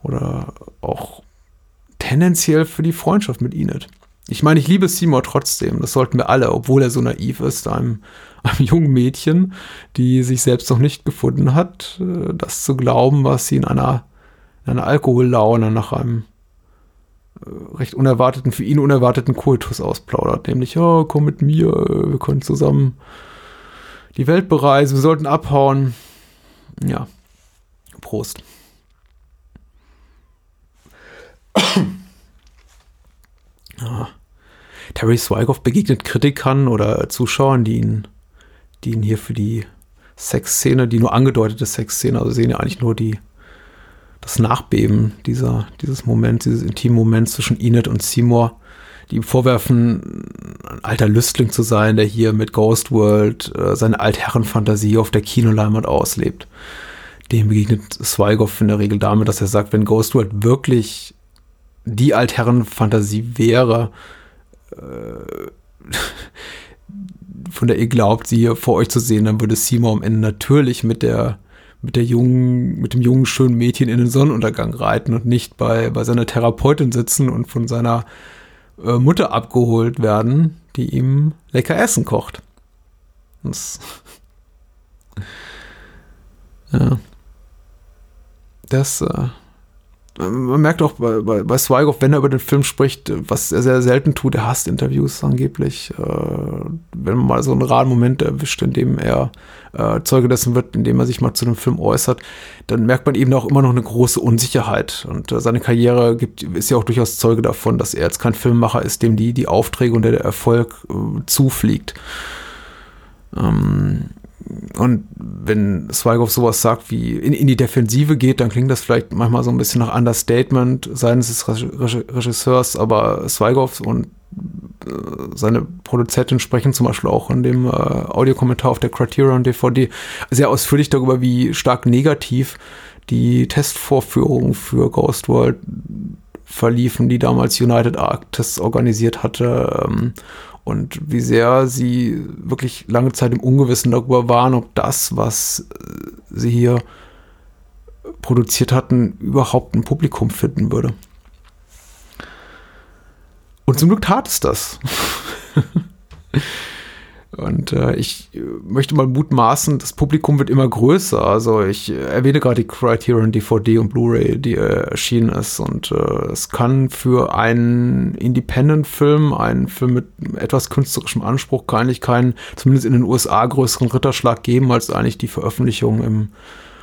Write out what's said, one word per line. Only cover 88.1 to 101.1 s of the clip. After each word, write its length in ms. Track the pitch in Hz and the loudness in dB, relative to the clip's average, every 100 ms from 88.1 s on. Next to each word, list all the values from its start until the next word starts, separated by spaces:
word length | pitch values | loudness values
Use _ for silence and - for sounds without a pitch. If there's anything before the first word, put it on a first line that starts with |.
| - - _ - _ - | -20 -20 _ -20 _ -4
Das, 320 | 131 139 - | -2 -2 -4
äh, 280 | - - 127 - _ _ _ _ _ _ _ - | -4 -4 -6 -8 _ _ _ _ _ _ _ -8
man 400 | 92 120 127 139 | -6 -4 0 2
merkt 220 | 151 165 | 2 2
auch 120 | 151 | 0
bei, 260 | - 117 110 | 0 -2 -2
bei, 240 | 104 107 | 0 -2
bei 120 | - 131 | 0 -2
Swigoff, 440 | - 127 147 143 | 2 4 4 4
wenn 120 | - | 4
er 60 | 147 | 4
über 100 | 135 | 2
den 120 | 131 | 0
Film 240 | - 143 | 0 0
spricht, 480 | 139 - 139 - - 92 - | 0 -2 -6 -6 -8 -8 -4
was 220 | - - | -4 -2
er 100 | 80 | 0
sehr 200 | 123 127 | 2 2
selten 340 | 123 131 143 139 | 4 2 2 0
tut, 180 | 131 | -2
er 140 | 131 113 | -2 -2
hasst 180 | 127 - | -4 -4
Interviews 560 | 135 135 135 139 - | -2 -2 0 -2 -2
angeblich. 720 | 147 131 135 - 139 135 - - | -2 0 -2 -2 -4 -4 -12 -10
Äh, 60 | |
wenn 1120 | - - 50 - - - - 165 - 57 65 123 | -6 -4 -4 -4 -6 -8 -8 -10 -12 -8 -2 0
man 100 | 127 | 2
mal 160 | 120 | 2
so 80 | 131 | 2
einen 100 | 131 | 0
raren 260 | 131 123 131 | 2 2 2
Moment 320 | 123 120 131 | 4 2 2
erwischt, 400 | - 135 147 - | -2 -2 -6 -4
in 100 | 131 | -2
dem 260 | 131 127 139 | 0 0 0
er, 320 | - 62 117 - - - - | 0 0 0 -6 -20 -20 -16
äh, 260 | - - 110 | -4 -2 -2
Zeuge 240 | - 131 120 | 2 2 4
dessen 300 | 123 127 120 | 2 2 0
wird, 180 | 123 | -2
in 80 | 110 | -2
dem 160 | 120 123 | 0 2
er 80 | |
sich 140 | 123 | 0